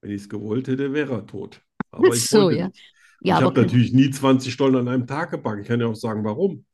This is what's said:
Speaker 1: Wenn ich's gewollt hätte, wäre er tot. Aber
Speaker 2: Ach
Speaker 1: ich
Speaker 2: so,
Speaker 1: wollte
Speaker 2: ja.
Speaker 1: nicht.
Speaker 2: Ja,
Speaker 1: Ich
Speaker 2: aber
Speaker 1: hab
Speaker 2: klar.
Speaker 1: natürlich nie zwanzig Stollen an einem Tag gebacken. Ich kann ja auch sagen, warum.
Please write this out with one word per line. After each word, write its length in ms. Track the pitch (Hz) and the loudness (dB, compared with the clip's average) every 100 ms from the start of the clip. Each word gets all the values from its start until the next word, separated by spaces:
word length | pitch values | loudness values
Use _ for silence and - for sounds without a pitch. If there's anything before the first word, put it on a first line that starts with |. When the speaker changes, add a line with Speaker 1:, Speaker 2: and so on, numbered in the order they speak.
Speaker 1:
Wenn 100 | 101 | -8
ich's 180 | 101 101 | -10 -10
gewollt 380 | 104 104 110 131 | -10 -4 -4 -2
hätte, 260 | 131 139 | -4 -2
wäre 200 | 139 143 | -2 -4
er 120 | 117 98 | -6 -8
tot. 360 | 101 95 - _ _ - | -14 -14 -18 _ _ -16
Aber 160 | - 370 | 2 2
Speaker 2:
Ach 40 | - | 4
Speaker 1:
ich 120 | 220 | 2
Speaker 2:
so, 140 | 220 | 4
Speaker 1:
wollte 160 | 190 156 | 4 2
Speaker 2:
ja. 80 | 180 | -4
Speaker 1:
nicht. 260 | - - _ _ _ | -10 -20 _ _ _
Speaker 2:
Ja, 140 | 185 | 0
Speaker 1:
Ich 40 | 165 | 2
Speaker 2:
aber 80 | 135 | 4
Speaker 1:
hab 80 | |
Speaker 2:
klar. 120 | 131 113 | 4 2
Speaker 1:
natürlich 260 | 120 117 | 4 4
nie 180 | 127 135 | 4 4
zwanzig 420 | 135 135 131 123 | 2 2 2 0
Stollen 220 | - 135 | -2 0
an 140 | 131 123 | 0 0
einem 180 | 127 123 | -4 -4
Tag 240 | 139 170 | -6 -6
gebacken. 320 | 160 131 104 | -8 -8 -8
Ich 60 | 101 | -4
kann 100 | 120 | -2
ja 80 | 117 | -2
auch 80 | |
sagen, 300 | 110 117 107 | -4 -6 -4
warum. 420 | 107 107 190 151 _ | -4 -2 -4 -4 _